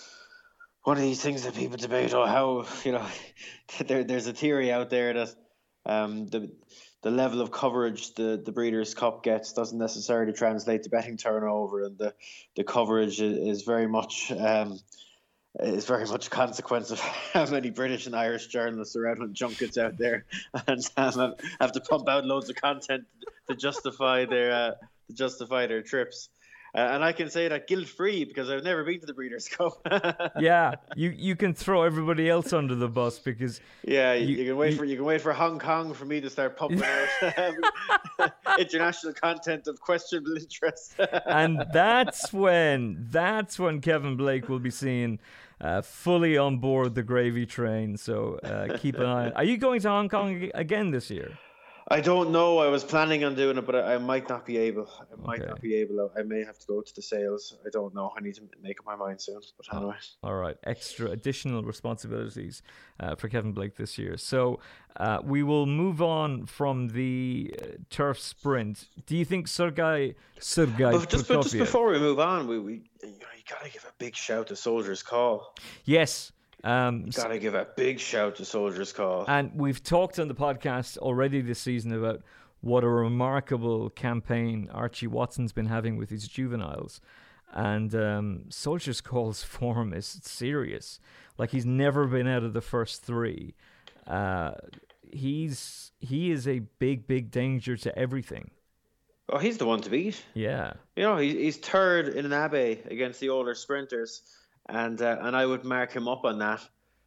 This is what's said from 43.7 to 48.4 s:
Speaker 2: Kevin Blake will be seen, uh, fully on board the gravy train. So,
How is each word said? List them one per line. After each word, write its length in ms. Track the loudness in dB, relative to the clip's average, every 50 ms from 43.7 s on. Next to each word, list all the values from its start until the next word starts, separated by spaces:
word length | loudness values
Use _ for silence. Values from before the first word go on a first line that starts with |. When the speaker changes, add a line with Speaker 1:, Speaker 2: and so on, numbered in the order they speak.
| 0 2
Speaker 2:
Kevin 380 | 2 2 2 4 2 0 0 2
Blake 320 | 2 2 2 2 0 -2
will 100 | -2 -2
be 100 | -2 -2
seen, 500 | -4 -2 -2 0 0 2 0 0 -2 -4 -8 -14 -20 -20 -20 -20 -18 -6 -2
uh, 180 | 0 0 0
fully 560 | -2 -4 -12 -4 2 4 6 6 6 6 6
on 220 | 6 4 4 2 0
board 360 | 2 2 4 4 2 2 2
the 80 | -2 -2
gravy 440 | 2 2 4 4 4 2 0 -2
train. 500 | -4 -2 -2 -2 0 0 0 -2 -2 -4
So, 420 | -6 -4 -4 -2 -2 -2 -2 -4 -6